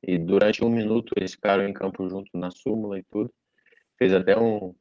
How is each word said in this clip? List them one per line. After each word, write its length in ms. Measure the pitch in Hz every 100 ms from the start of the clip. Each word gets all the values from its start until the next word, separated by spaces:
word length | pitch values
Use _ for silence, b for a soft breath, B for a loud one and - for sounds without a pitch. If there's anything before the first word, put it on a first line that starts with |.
| -
E 120 | 90
durante 460 | 82 98 104 110
um 60 | 117
minuto 440 | 117 107 113 117 -
eles 180 | 92
ficaram 320 | - 104 98 98
em 40 |
campo 360 | 98 98 - 92
junto 200 | 95 98 90
na 120 | 90
súmula 480 | - - 110 107 98
e 40 |
tudo. 280 | 92 107 120 _ _ b b b b _
Fez 160 | 104
até 240 | 95 90 104
um, 360 | 117 107 92 90